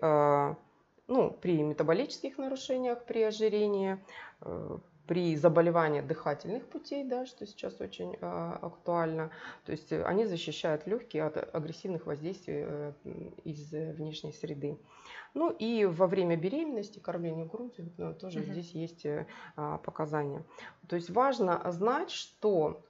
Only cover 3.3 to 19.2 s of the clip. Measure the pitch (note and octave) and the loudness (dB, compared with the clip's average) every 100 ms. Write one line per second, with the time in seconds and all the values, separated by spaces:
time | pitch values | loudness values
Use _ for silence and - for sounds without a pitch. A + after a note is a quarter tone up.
3.3 | G#3+ G#3+ G#3 G#3 G3+ F#3+ F#3+ - - - | 2 2 4 4 2 2 -2 -6 -16 -18
4.3 | - - E2+ - - - _ - E3+ F3 | -14 -8 -6 -6 -8 -12 _ -2 0 2
5.3 | D#3 E3 D#3+ E3+ E3+ D#3+ D3 C#3 D3+ - | 6 8 8 6 6 4 2 -2 -2 -2
6.3 | C#3+ E3+ A3+ C4+ - - C#4+ C4+ B3 C4 | -4 -4 -6 -6 -12 -8 -6 -4 -4 -6
7.3 | - G#3 - - - G3 - F3+ F3+ F3 | -10 -16 -10 -10 -8 -10 -8 -8 -8 -6
8.3 | F3 E3+ - F3 E3+ - E3+ E3 D#3+ D#3+ | -6 -6 -6 -8 -6 0 2 2 0 -4
9.3 | - - - - D#3 - D#3 E3 F#3 A3 | -8 -14 -14 -8 -8 -4 -2 2 2 2
10.3 | E3+ D#3 D3+ E3+ D3+ F3+ A3 - D3+ D#3 | 0 -4 -2 0 0 0 -4 -2 -2 0
11.3 | D#3 - E3 D#3 D#3+ F#3+ E3+ E3 D3 D#3 | -2 -4 -4 -4 -6 -4 -4 -4 -6 -6
12.3 | F#3+ - D3 D3 D3 D3 C#3+ - E3+ E3 | -8 -6 -4 -4 -6 -8 -10 -12 -10 -12
13.3 | - - D3 D3 D3+ D#3+ D3+ D#3 D3+ D#3 | -10 -10 -10 -8 -6 -6 -6 -8 -8 -10
14.3 | - - C#3+ C#3+ D3+ - - - - - | -8 -8 -6 -6 -6 -12 -20 -18 -16 -8
15.3 | C#4 D#4+ - A3 A#3 G3 E3 F#3 F#3+ F3 | -2 0 0 0 4 4 6 4 4 2
16.3 | E3+ F3 C#4 D#4+ A#3 G#3 - - F3 E3+ | 2 0 -2 -2 -4 -6 -8 -6 -4 -2
17.3 | D#3+ E3 G#3+ B3 - E3+ F3 E3+ D#3 F#3 | -4 -6 -8 -10 -12 -14 -8 -8 -8 -8
18.3 | F3 - E3 E3+ E3 E3 E3+ D3 D3 | -6 -6 -6 -8 -6 -8 -6 -4 -4